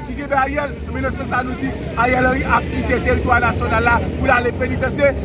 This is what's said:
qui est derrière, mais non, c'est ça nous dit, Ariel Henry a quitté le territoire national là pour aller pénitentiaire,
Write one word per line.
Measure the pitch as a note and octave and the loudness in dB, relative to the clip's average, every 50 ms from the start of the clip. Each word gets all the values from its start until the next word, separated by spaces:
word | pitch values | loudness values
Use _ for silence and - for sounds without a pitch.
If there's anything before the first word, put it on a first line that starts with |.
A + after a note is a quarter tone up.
| - - | -10 -10
qui | B3+ A3+ | -8 -8
est | C#4+ C#4+ | -4 -2
derrière, | C#4 C4+ C4 C#4 C#4 D4 C#4+ C#4 - - - - | 0 0 2 0 0 -2 -2 -4 -6 -8 -8 -8
mais | A#3+ B3+ | -6 -4
non, | C4 C4 B3+ | -4 -4 -4
c'est | C4+ C4+ A#3+ | -4 -4 -4
ça | - B3 B3 | -2 -2 -2
nous | B3+ B3+ | -2 -4
dit, | - C4 C4+ - - - - - | -4 -4 -4 -4 -6 -6 -6 0
Ariel | - A#3 B3 B3+ B3+ B3+ | 0 2 2 4 4 4
Henry | B3+ C4 C4+ C#4 | 2 2 2 0
a | - B3 - | 0 0 0
quitté | - - - C4 B3+ - B3+ | 0 -2 -2 -2 0 0 0
le | A#3 A#3 | 0 2
territoire | A#3+ B3 A#3+ - B3 A#3+ A#3+ | 0 0 2 2 2 2 4
national | B3 A#3 - - - A#3+ A3+ A3+ A#3 | 4 2 0 0 0 0 0 2 2
là | A#3+ A#3 A3+ G#3 - - - | 2 2 2 0 -2 -2 0
pour | B3+ B3+ | 2 4
aller | B3+ A#3+ B3 A#3+ | 4 4 2 0
pénitentiaire, | A3+ - B3+ B3 B3+ A#3+ B3+ C4 - C#4+ C#4+ C#4 C4+ - - | -2 -2 -2 -2 -2 -2 -2 -2 0 2 2 2 2 0 -4